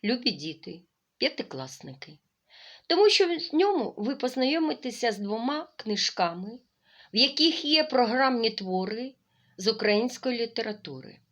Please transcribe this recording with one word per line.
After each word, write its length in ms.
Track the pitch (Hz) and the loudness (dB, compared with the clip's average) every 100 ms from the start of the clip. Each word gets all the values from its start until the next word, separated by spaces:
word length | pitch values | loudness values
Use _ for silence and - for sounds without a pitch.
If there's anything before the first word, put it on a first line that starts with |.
любі 280 | 208 247 247 | 0 0 -2
діти, 500 | 156 151 156 - 170 _ _ _ _ | -4 -8 -10 -14 -18 _ _ _ _
п'ятикласники. 1000 | 269 - - 131 131 - 147 135 - 151 _ _ _ - - - _ | -4 -4 -10 -8 -10 -12 -16 -16 -18 -20 _ _ _ -20 -20 -20 _
Тому 220 | 330 415 | 6 6
що 180 | 415 370 | 6 2
в 280 | 339 - 302 | 2 0 2
ньому 380 | 392 381 208 - | 4 4 0 -2
ви 180 | 208 277 | -4 -2
познайомитеся 960 | 254 254 262 320 311 302 254 226 233 | -2 0 2 2 0 -2 -6 -2 -2
з 60 | 196 | -2
двома 520 | 202 220 240 302 330 _ | -4 -2 -2 -4 -6 _
книжками, 840 | 220 208 - - 175 170 190 240 _ _ _ _ - | -6 -2 -2 0 -2 -2 -12 -14 _ _ _ _ -8
в 40 | 208 | 2
яких 480 | 262 269 320 311 294 | 2 4 2 2 0
є 180 | 311 | 2
програмні 680 | 311 254 233 247 269 247 226 | 4 4 4 4 2 2 0
твори 640 | 220 190 185 190 220 254 - _ _ _ - | -2 -4 -2 -2 -6 -8 -12 _ _ _ -4
з 100 | 190 | -2
української 720 | 220 214 208 247 - 262 240 | 0 2 2 2 -4 -4 -2
літератури. 800 | 233 233 220 208 - 135 135 - _ | -4 -4 -6 -8 -12 -14 -16 -20 _